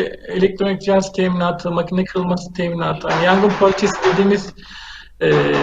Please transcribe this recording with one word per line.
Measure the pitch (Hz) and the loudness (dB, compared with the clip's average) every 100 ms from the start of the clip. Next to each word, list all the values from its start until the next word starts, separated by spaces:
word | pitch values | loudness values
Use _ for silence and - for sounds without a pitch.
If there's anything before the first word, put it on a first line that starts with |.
| 185 - - | -2 -6 -8
elektronik | 185 190 190 196 185 | 0 0 2 -2 -2
cihaz | 196 196 190 | 2 2 0
teminatı, | - 185 180 175 175 175 | -2 -2 0 -2 -2 -4
makine | 170 165 185 190 | -2 -2 -2 -2
kırılması | 185 180 180 - | -2 -2 -2 -4
teminatı, | - 175 170 160 156 160 | -6 -4 -2 -4 -4 -2
hani | 160 175 | 0 4
yangın | 190 208 - | 4 4 4
poliçesi | 196 190 202 - 190 | 2 2 -2 0 0
dediğimiz, | 175 196 202 - - - - - - - - | 4 4 2 -2 -16 -20 -20 -18 -20 -16 -2
e, | 160 151 143 143 | 2 4 2 0